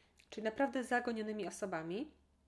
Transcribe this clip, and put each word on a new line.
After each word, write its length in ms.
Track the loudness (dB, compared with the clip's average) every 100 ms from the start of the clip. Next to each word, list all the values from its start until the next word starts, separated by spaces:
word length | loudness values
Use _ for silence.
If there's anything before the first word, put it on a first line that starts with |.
| _ _ -12
czyli 160 | -2 0
naprawdę 380 | 4 2 2
zagonionymi 640 | 2 2 2 -2 -2 -2 -4
osobami, 640 | -4 -2 -2 -2 -4 -4 -10 _ _